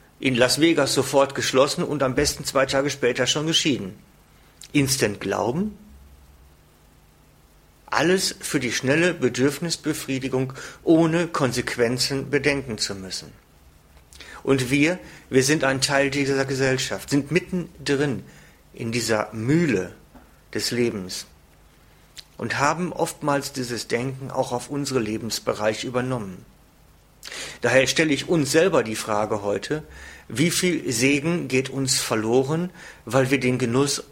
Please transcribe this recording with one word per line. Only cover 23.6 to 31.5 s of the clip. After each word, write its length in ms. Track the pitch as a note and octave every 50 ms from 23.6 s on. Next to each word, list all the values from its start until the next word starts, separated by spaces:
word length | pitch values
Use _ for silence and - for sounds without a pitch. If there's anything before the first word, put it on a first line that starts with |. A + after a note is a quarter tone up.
| B2+ A#2 B2 G#2+ - -
Denken 440 | A#2 A#2 B2 C3+ C3 C3 C3+ A#2+
auch 200 | - - A#2+ -
auf 180 | B2 B2 - -
unsere 300 | C#3+ C#3+ C#3+ C3 C3+ B2+
Lebensbereiche 840 | A2 G#2 A2 G#2+ A#2 A2 - - - - A2+ G2 G#2+ A2 A2 - -
übernommen. 600 | C3+ A#2+ B2 B2 B2+ C3 A#2+ G#2 F#2+ F2+ F2 - - - _ _ _ _ _ - - _ _ _ _ _ _ - - - - - - - -
Daher 240 | - A#2 A#2+ C3 C3+
stelle 280 | B2+ - - E3 D#3 C#3
ich 160 | C3 - -
uns 220 | F3 E3 C#3 C3
selber 300 | - D#3+ F3 F#3+ E3+ C3+
die 140 | A2+ A#2 G#2+
Frage 480 | - - - G#2+ G#2 G#2+ G2 G#2+ G#2 G2+
heute, 400 | G2+ G2+ G2 - - D3 D#3 D#3 - - - - - - - - -
wie 220 | - A2 D#3 E3+
viel 420 | - - - F3+ E3+ - - -
Segen 560 | B2+ A2 B2 C#3 C#3+ C#3+ C3 E3 F3 F3 C#3+
geht 220 | C3